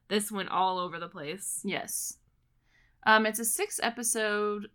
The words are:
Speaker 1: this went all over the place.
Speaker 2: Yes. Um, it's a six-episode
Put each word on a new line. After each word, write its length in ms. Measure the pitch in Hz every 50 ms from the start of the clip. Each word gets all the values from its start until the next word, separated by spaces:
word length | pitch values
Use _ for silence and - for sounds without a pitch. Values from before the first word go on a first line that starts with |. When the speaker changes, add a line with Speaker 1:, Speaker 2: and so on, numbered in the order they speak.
| _
Speaker 1:
this 240 | - 196 214 208 -
went 160 | 214 196 185
all 320 | - - 180 185 190 185 180
over 180 | 180 170 165
the 120 | 165 170 196
place. 500 | 196 180 143 147 175 196 - - - - -
Speaker 2:
Yes. 540 | 202 170 - - - - - - - - - _ _ _ _ _ _ _ _ _ _ _ _ _ _ _ _ -
Um, 200 | 214 220 220 214
it's 140 | 214 214 233
a 60 | 233
six-episode 1200 | - - - 403 415 - - - 233 233 247 233 - - 226 214 214 208 208 208 208 208 208 202 -